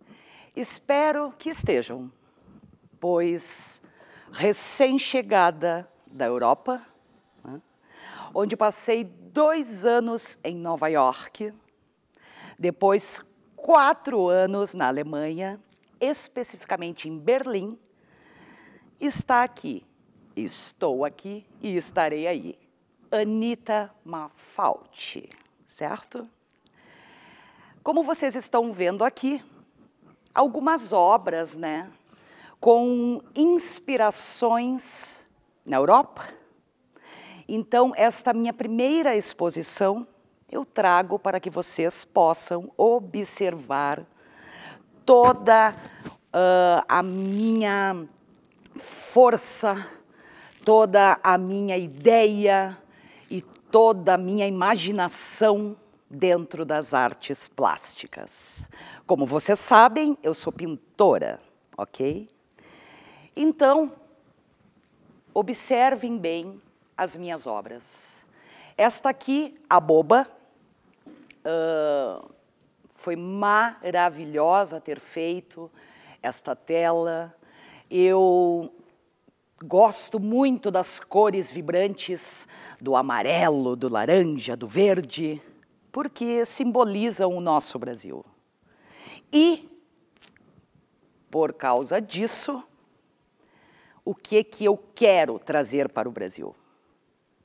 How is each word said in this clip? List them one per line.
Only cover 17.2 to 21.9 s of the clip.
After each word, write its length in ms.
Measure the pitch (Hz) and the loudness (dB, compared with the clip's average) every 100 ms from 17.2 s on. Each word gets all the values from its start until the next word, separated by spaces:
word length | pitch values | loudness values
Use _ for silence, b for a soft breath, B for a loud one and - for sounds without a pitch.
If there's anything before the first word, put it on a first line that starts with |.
| 151 262 262 202 202 226 _ b b b b b b b b b b _ | -2 -2 -2 -6 -8 -14 _ b b b b b b b b b b _
está 420 | 285 - - 247 | -8 -6 -2 0
aqui, 420 | 247 - - 104 - _ _ _ _ - | 0 -6 -12 -12 -14 _ _ _ _ -10
estou 680 | 110 - - - 170 131 | -8 -8 -10 -6 -4 -2
aqui 400 | 143 - 196 208 - _ | -4 -8 -14 -16 -18 _
e 160 | 208 180 | -6 -6
estarei 520 | 156 | -4